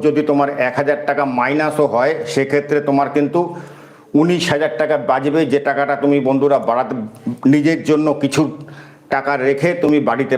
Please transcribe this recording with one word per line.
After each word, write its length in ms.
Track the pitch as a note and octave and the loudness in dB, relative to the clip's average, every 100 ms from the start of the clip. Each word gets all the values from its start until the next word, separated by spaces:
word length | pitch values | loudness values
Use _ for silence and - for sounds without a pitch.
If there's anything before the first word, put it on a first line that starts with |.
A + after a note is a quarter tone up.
| D3+ | 0
যদি 160 | D3 D3+ | 2 2
তোমার 200 | C#3+ C#3 C#3+ B2+ | 2 0 0 -2
এক 60 | C3+ | 0
হাজার 200 | C#3 D3 - | 0 0 -2
টাকা 160 | C#3+ C3+ B2 | -2 -2 0
মাইনাসও 460 | B2 D3 D3+ C#3 C#3+ | 0 0 0 0 0
হয়, 200 | A2+ C#3 D#3 A#2 | 2 0 -2 -4
সেক্ষেত্রে 440 | C#3 A#2+ C#3+ D3 D3 D3 | -2 0 0 0 -2 0
তোমার 180 | C#3 C3+ D3 | 0 0 0
কিন্তু 240 | C#3+ E3+ F3 E3+ D3 - - - - D3 | 0 0 -2 -6 -16 -20 -20 -20 -2 2
উনিশ 240 | E3+ F3 - | 2 2 0
হাজার 200 | D3 D3+ - | 0 0 0
টাকা 140 | D3+ D3 C#3 | 0 0 0
বাঁচবে, 320 | C3 C#3 D#3 D3 | 0 0 0 2
যে 60 | C#3 C#3 | 0 0
টাকাটা 280 | C3+ C#3+ C#3 | -2 -2 0
তুমি 140 | C#3+ C#3+ C3 | 2 2 2
বন্ধুরা 300 | C3+ C#3+ C3+ A2+ | 2 2 2 2
বাড়াতে, 240 | A#2+ A#2 B2+ A2 - - A#2+ C3 | 0 -2 -6 -10 -10 -10 0 2
নিজের 260 | D3 D3 D#3 B2+ | 4 2 0 0
জন্য 180 | D3+ D#3 C#3 | 2 2 0
কিছু 180 | C#3 D3 D3 - - - - - - | -2 0 -2 -4 -16 -20 -20 -20 -6
টাকা 200 | C#3 C3+ C#3+ C3 | -4 -2 0 0
রেখে 220 | C#3 E3+ F3 | 0 0 0
তুমি 140 | D3+ D3+ C#3+ | 2 2 2
বাড়িতে 260 | A#2 A#2+ | -2 -2